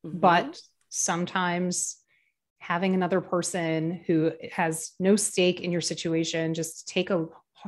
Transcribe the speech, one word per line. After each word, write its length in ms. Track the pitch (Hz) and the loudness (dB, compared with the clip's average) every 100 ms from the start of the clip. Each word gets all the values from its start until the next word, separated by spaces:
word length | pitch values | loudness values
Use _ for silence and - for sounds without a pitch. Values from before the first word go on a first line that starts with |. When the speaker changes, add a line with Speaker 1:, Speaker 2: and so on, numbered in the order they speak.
| 165 | -10
Speaker 1:
Mm-hmm. 140 | 165 | 2
Speaker 2:
but 420 | 180 170 277 - - _ _ | 4 4 2 -10 -20 _ _
sometimes 1080 | - - 170 175 190 180 175 180 180 - - _ _ _ _ _ _ | -4 -2 -2 -2 0 0 0 -2 -2 -6 -10 _ _ _ _ _ _
having 340 | - 175 190 | -4 0 2
another 280 | 185 175 190 | 2 2 0
person 800 | 175 180 170 185 165 160 160 180 - | 0 -2 -2 -2 0 0 0 -4 0
who 260 | 165 160 - - | 2 2 -2 -8
has 400 | - 170 160 - _ | -2 -2 -2 -10 _
no 160 | 185 208 | 4 4
stake 460 | - - 180 180 | 2 2 2 2
in 100 | 180 | -2
your 100 | 170 | -2
situation, 720 | - 170 170 165 165 165 160 | -2 -4 0 0 0 0 -2
just 340 | 165 160 - - | -2 -6 -10 -4
take 220 | 190 180 | -2 0
a, 160 | 185 160 - _ _ | -2 -2 -10 _ _